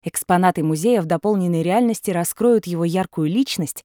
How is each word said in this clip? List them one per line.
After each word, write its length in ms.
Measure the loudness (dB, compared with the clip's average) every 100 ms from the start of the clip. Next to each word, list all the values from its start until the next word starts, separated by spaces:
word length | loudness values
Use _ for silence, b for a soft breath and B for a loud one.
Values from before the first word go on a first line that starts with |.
экспонаты 600 | -8 -10 0 2 2 2
музея 380 | -2 0 2 0
в 40 | 0
дополненной 580 | -2 0 0 0 0
реальности 480 | 0 2 0 -2 -4
раскроют 560 | -2 -4 0 2 2 0
его 180 | -2 0
яркую 440 | 0 -2 -2 0
личность 540 | 0 -2 -4 -6 -8 _